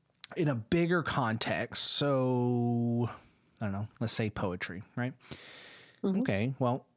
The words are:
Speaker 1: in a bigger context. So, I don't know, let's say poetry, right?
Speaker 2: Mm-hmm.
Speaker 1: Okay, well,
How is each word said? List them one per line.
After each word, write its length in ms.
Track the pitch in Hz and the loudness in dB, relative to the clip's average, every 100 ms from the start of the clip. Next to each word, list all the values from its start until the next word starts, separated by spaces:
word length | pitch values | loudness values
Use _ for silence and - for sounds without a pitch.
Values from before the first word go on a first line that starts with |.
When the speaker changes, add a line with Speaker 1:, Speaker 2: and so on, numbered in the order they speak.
| _ _ - - | _ _ -6 0
Speaker 1:
in 120 | 151 | 0
a 60 | |
bigger 480 | 123 107 170 170 175 | 0 0 2 4 2
context. 840 | 143 - 120 110 - 87 113 - | 0 0 0 0 -2 -2 -2 0
So, 1300 | - - 143 135 127 127 123 120 120 120 120 117 117 - - _ _ - | 0 2 2 2 2 2 2 2 2 2 2 2 0 -4 -18 _ _ -6
I 60 | 107 | -4
don't 60 | |
know, 160 | 98 107 - | -4 -6 -4
let's 140 | 110 | -2
say 160 | - 107 | 0 0
poetry, 520 | - 101 90 - 90 - - | -2 -4 -2 -6 -8 -10 -6
right? 160 | 123 135 - - - - - - - - | -6 -6 -16 -18 -16 -20 -20 -20 -20 -4
Speaker 2:
Mm-hmm. 180 | 196 190 | 0 0
Speaker 1:
Okay, 340 | 262 117 117 131 | 2 2 2 2
well, 280 | 123 135 - | 2 0 -4